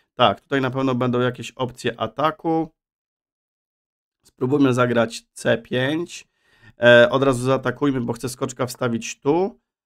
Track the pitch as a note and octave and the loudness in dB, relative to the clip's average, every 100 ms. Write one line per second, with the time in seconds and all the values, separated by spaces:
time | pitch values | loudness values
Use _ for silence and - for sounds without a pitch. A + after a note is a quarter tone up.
0 | _ - A#2 G2 - C#3 C3 C3 C3+ B2 | _ 0 0 0 -4 -4 -2 -2 -2 -2
1 | B2+ B2 B2 A#2+ A2+ - B2 - B2 - | 0 0 -2 -4 -10 -8 -8 -6 -8 -6
2 | A2 - D#3 D#3 E3 D#3+ D#3+ _ _ _ | -6 -4 -4 -4 -4 -2 -4 _ _ _
3 | _ _ _ _ _ _ _ _ _ _ | _ _ _ _ _ _ _ _ _ _
4 | _ _ _ - B2+ C#3+ C#3 B2 B2 A#2 | _ _ _ -6 -2 2 2 2 2 2
5 | A2+ - - - - A#2 - B2 C3+ D#3 | 0 -4 -16 -6 -2 -2 -2 -4 -2 -4
6 | F3 - - _ _ _ - - A#2+ A#2+ | -6 -14 -20 _ _ _ -20 2 6 8
7 | A#2+ C3 C#3 A#2+ B2+ C3 B2+ A#2 D3 C3 | 8 4 2 0 0 0 -2 -2 -2 0
8 | A#2 A#2 B2+ - C3 - B2+ - B2+ A#2 | -4 -6 -8 -6 -6 -4 -8 -4 -4 -4
9 | - - C#3 D#3+ G3 - _ _ | -8 -4 0 0 -2 -6 _ _